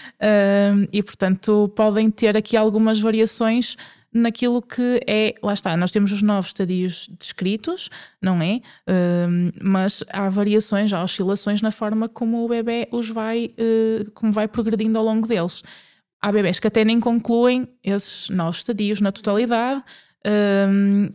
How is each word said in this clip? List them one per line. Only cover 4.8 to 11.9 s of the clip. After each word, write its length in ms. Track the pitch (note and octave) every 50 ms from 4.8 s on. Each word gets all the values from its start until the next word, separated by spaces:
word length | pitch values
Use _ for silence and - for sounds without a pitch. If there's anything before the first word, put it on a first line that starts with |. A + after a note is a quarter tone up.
| B3 B3 B3 A#3+ B3 A#3+
é, 280 | G#3+ G#3+ G#3+ G#3+ - - -
lá 100 | G3+ G#3
está, 240 | G3+ - F#3+ E3 E3+
nós 140 | F3+ F3+
temos 200 | - G#3+ G3+ G3
os 100 | G#3 G3
nove 260 | G#3 G#3 G#3 G3 F#3 -
estadios 640 | - - F#3+ F3 F#3 F3+ F#3 F#3 E3 - - - - -
descritos, 680 | - - - - F3+ F#3 G#3 A3+ - D#4+ F4+ F#4+ - - - - - - _ _
não 200 | F#3+ F#3+ F#3 E3+
é? 180 | D#3+ F3 G#3+ B3 - - - - _ -
Ahm, 640 | F#3 F3+ F3 F3 F3 F3 F3 F3 F3 F3 F3+ F3 - -
mas 420 | - G3 F#3+ F#3 F#3+ G#3 - - - -
há 180 | - G3 G3 G3
variações, 640 | F#3+ G#3 G3+ G#3 G#3 A3 G#3+ - G#3 G3 G#3+ G#3+
há 100 | G3+ E3
oscilações 600 | F3 F3+ - - F#3+ F#3 G3+ G3 - G3+ G#3 G#3
na 100 | A3 A3
forma 380 | G#3 - A3 G#3